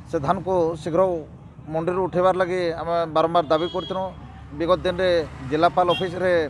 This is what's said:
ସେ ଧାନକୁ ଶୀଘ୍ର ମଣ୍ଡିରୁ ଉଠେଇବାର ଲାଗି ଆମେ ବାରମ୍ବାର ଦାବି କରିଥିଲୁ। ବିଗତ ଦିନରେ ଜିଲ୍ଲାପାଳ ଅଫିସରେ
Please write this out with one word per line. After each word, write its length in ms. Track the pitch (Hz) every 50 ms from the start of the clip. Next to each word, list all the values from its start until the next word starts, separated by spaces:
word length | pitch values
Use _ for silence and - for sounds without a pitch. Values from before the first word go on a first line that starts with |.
| -
ସେ 120 | - 165 165
ଧାନକୁ 360 | 139 151 180 196 147 180 190 180 165 160 170
ଶୀଘ୍ର 260 | 156 - 175 156 175 190 190 175 160 147 - - - - - - - -
ମଣ୍ଡିରୁ 340 | 147 156 160 165 170 180 190 185
ଉଠେଇବାର 300 | 170 143 180 180 185 180
ଲାଗି 240 | 185 190 170 185 185 175 170
ଆମେ 240 | 160 165 156 170 170 170 165 160
ବାରମ୍ବାର 320 | 151 160 160 160 170 175 165 135
ଦାବି 180 | 160 156 170 175
କରିଥିଲୁ। 360 | 165 185 175 - 185 190 190 185 170 - - - - - - -
ବିଗତ 260 | - 143 165 165 185 170
ଦିନରେ 260 | 143 185 180 175 185 180 175 170 151 131 - - 135
ଜିଲ୍ଲାପାଳ 400 | 127 143 151 165 175 165 - 180 175
ଅଫିସରେ 440 | 165 147 190 185 175 185 185 185 180 170 156